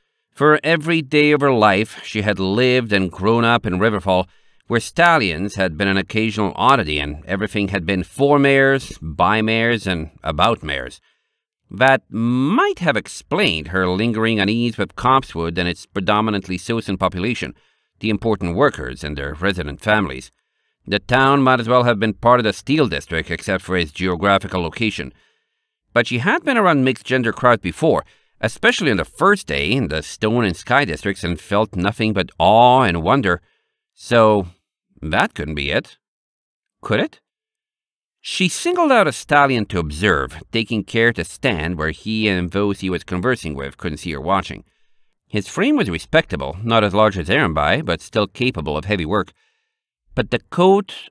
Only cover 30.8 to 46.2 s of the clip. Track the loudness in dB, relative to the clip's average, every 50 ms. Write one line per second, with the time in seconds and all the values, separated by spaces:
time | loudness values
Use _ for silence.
30.8 | 0 0 -4 -4 -4 -6 -6 -4 -4 -6 -6 -6 -6 -4 -2 -2 -2 -2 -4 -4
31.8 | -4 -2 -2 -2 -2 -2 -2 -2 -4 -4 -2 0 2 4 6 6 6 6 6 4
32.8 | 4 2 0 0 0 2 2 2 2 0 0 -2 -4 _ _ _ _ _ _ _
33.8 | _ _ _ _ -4 0 4 4 6 6 4 2 0 -4 -10 _ _ _ _ _
34.8 | _ _ _ _ -8 -4 -2 0 0 -2 -4 -8 -8 -6 -6 -6 -4 -2 -2 -4
35.8 | -4 -6 -12 _ _ _ _ _ _ _ _ _ _ _ _ _ _ _ _ _
36.8 | -4 -2 -2 0 -2 -4 -6 _ _ _ _ _ _ _ _ _ _ _ _ _
37.8 | _ _ _ _ _ _ _ _ -14 -8 -2 -2 0 0 0 -2 -2 -2 0 2
38.8 | 2 4 4 4 2 2 -2 -4 -4 0 2 4 4 4 2 0 -2 -2 -2 -4
39.8 | -4 -4 -4 0 2 2 2 2 0 -4 -8 -14 -12 -6 -4 -4 -2 -2 -4 -6
40.8 | -6 -4 0 0 2 2 0 -2 -6 -8 -8 -4 -4 -2 -2 -2 -2 -4 -4 -4
41.8 | -4 -4 -6 -6 -6 -6 -2 0 0 0 0 0 -2 -2 -2 -2 -2 -2 -2 -4
42.8 | -4 -4 -4 -6 -6 -6 -6 -4 -2 -2 -2 -2 -4 -8 -8 -8 -10 -10 -10 -10
43.8 | -8 -8 -8 -8 -10 -10 -10 -8 -4 -2 -2 -2 -2 -4 -10 -16 -18 _ _ _
44.8 | _ _ _ _ _ _ _ _ _ _ -6 -6 -6 -6 -4 -2 0 0 2 0
45.8 | 0 -2 -4 -6 -4 0 2 2